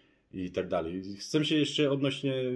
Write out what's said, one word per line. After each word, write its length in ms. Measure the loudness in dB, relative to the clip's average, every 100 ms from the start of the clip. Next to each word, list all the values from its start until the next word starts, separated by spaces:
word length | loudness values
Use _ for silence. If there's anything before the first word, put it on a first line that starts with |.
| _ _ _ -6
i 60 | -4
tak 180 | -2 0
dalej. 340 | 0 0 -4 -6 -10
Chcę 260 | -2 0
się 120 | 2 2
jeszcze 340 | 2 2 2
odnośnie 440 | 2 0 0 -2 0 -2